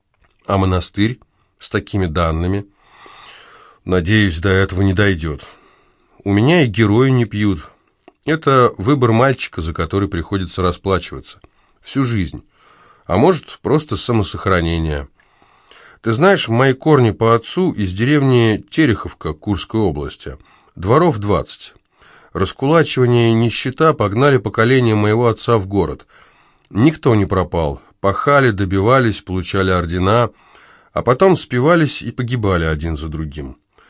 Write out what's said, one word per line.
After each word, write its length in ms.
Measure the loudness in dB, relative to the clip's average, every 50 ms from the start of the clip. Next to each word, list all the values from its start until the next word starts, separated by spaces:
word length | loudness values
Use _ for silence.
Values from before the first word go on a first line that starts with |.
| _ _ _ _ _ _ _ _ _
А 120 | -2 0 0
монастырь 640 | 2 2 0 0 -2 -4 -2 -2 -2 -2 -2 -6 _ _ _ _ _ _ _ _
с 100 | -12 -8
такими 380 | -6 -6 -6 -4 -4 -2 -2
данными? 600 | -2 0 0 0 0 0 -2 -2 -2 -2 -4 -6 -10 _ _ _ _ _ -20 -20 -20 -20 -20 -20 -20 -20 -20 -20 -20 -20 -20 -20 -20 _ _ -6
Надеюсь, 540 | -2 -2 0 0 2 2 2 2 2 0 -2
до 100 | 0 0
этого 340 | 2 2 0 0 0 0 0
не 120 | 0 2
дойдет. 500 | 2 2 0 0 -2 -4 -6 -8 -8 -12 -18 -20 _ _ _ _ _ _ _ _ _ _ _ _ _ -4
У 80 | -2 0
меня 300 | 2 2 4 4 2 2
и 60 | 0
герои 420 | 0 0 2 2 2 2 2 2
не 160 | 2 2 0
пьют. 420 | -2 -2 -2 0 0 -2 -2 -6 -14 _ _ _ _ _ _ _ _ -20 _ -4
Это 480 | -4 -4 -2 0 2 4 4 4 2 0 -2
выбор 340 | -2 0 0 2 2 2 4
мальчика, 480 | 4 4 2 2 0 -4 -8 -8 -8
за 140 | -8 -6 -6
который 340 | -6 -4 -4 -2 -2 -2 -2
приходится 540 | -4 -6 -6 -4 -4 -4 -4 -6 -4 -2 -2
расплачиваться. 760 | -2 -2 -2 -2 -2 -2 -2 -2 -6 -12 -14 -16 -16 -20 -20 _ -20 _ _ _ _ _ _
Всю 240 | -12 -6 -4 -2 -2
жизнь. 400 | -2 -2 -2 -4 -4 -6 -12 -18 _ _ _ _ _ _ _ _ _ _ _ _
А 100 | -2 2 2
может, 420 | 4 4 2 0 -4 -12 -14 -8 -4
просто 340 | -2 0 -2 -2 -4 -6
самосохранение. 1120 | -6 -4 -2 0 0 -2 -2 -4 -6 -2 -2 0 0 0 0 -2 -2 -2 -4 -4 -6 -8 -12 _ _ _ _ _ _ _ _ _ _ _ _ -20 -20 -20 -20 -20 _
Ты 120 | -6 -4 0
знаешь, 360 | 2 2 2 2 2 0 0
мои 260 | 0 2 2 2 0
корни 380 | 0 2 2 4 4 4 2 0
по 240 | 0 2 2 2
отцу 360 | 2 0 -4 -4 -2 -2 -2 -2
из 200 | -2 -4 -4 -4
деревни 720 | -2 -2 0 0 2 2 2 4 4 4 2 2 0 -4 _
Тереховка 640 | -2 0 2 2 0 -2 -4 -10 -12 -10 -8 -8 -8
Курской 480 | -6 -4 -4 -4 -4 -4 -4 -2 0
области. 580 | 0 0 -2 -4 -6 -10 -10 -12 -14 -14 -16 -16 _ _ _ _ _ _ -16
Дворов 440 | -6 -2 2 2 4 4 2 0 0
двадцать. 560 | -2 0 0 0 -2 -4 -10 -14 -16 -18 -20 _ _ _ _ _ _ -20 -20 -20 _ _ -6
Раскулачивание 1000 | -4 -4 -4 -4 -4 -2 0 2 2 2 0 0 0 2 2 4 4 4 4
и 40 | 2
нищета 600 | 2 2 0 -2 -4 -6 -6 -2 0 2 2 2
погнали 440 | 2 0 -2 0 2 2 2 2 2
поколение 560 | 0 -2 -2 0 2 2 4 2 2 2 2
моего 340 | 2 2 2 2 2 2 0
отца 280 | 0 -2 0 0 0
в 120 | 0 0 0
город. 380 | -2 -2 -2 -2 -4 -10 -14 _ _ -20 _ _ _ _ _ _ _ _ _ -6
Никто 460 | 0 2 2 2 2 2 0 2 2
не 120 | 2 2
пропал. 540 | 0 0 -2 -2 -2 -2 -2 -2 -2 -4 -8 -12 _ _ _
Пахали, 500 | -2 -2 -2 0 0 2 4 4 4 2
добивались, 720 | 2 0 -2 -2 0 0 2 4 4 4 2 2 -2 -4 -6
получали 480 | -6 -6 -6 -4 -2 -2 0 0 2
ордена, 600 | 0 0 0 -2 -2 -2 0 2 2 2 2 0 -4 _ _ _ _ -20 _ _ -20 _ _ _ -8
а 100 | -4 0
потом 340 | 0 2 4 4 4 4
спивались 640 | 2 0 -4 -2 0 2 2 2 2 2 0 -2 -6 -8
и 80 | -8
погибали 540 | -8 -6 -6 -4 -4 -2 0 0 0 0 0
один 320 | -2 -2 -2 -4 -6 -6
за 120 | -6 -8 -8
другим. 480 | -8 -8 -8 -8 -10 -12 -12 -12 -14 _ _ _ _ _ _ _